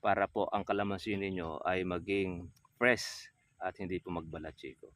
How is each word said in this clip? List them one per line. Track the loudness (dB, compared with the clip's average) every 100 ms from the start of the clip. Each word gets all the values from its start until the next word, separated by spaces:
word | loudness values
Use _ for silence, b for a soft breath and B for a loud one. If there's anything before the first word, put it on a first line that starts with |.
para | 4 4 4
po | 2 0
ang | 0 2
kalamansi | 2 2 -2 -2
ninyo | -2 -2 -2 -4 -2
ay | 0 0 0
maging | -2 2 2 2 -2 -8 -16 _
fresh | _ 4 4 0 -10 -14 _ _ _
at | -6 -4
hindi | -4 -4
po | -2
magbalat, | -6 -4 -8 -10 -12
chiko. | -14 -14 -20